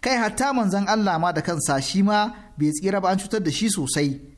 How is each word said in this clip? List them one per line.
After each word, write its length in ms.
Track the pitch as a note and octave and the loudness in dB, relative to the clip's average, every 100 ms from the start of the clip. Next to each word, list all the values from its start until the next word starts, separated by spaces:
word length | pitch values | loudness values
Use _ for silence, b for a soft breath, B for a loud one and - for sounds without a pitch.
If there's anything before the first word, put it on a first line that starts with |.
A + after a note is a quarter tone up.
Kai, 160 | B3 B3+ | 0 0
hatta 300 | A3 G#3 C#4 | 0 0 0
manzon 340 | C4 G#3 F#3+ G3 | 2 0 0 2
Allah 300 | A3 G3+ E3 | 2 2 2
ma 140 | F3 | 0
da 80 | D#3 | 0
kansa 380 | D#3 E3+ - C#3 | -2 -2 0 0
shi 200 | C3+ F#3+ | 0 2
ma 160 | G3 G#3 G#3+ B B - | 4 4 0 B B -2
bai 120 | D3+ | 0
tsira 280 | D3+ G3 G3 | 0 -2 0
ba, 60 | F#3 | 0
an 100 | F#3+ | 0
cutar 220 | - A3 | -2 -2
da 80 | E3 | -2
shi 160 | C#3 A3 | 0 0
sosai. 420 | G3 C3+ - C#3+ C3+ - | 0 -2 0 0 -2 -12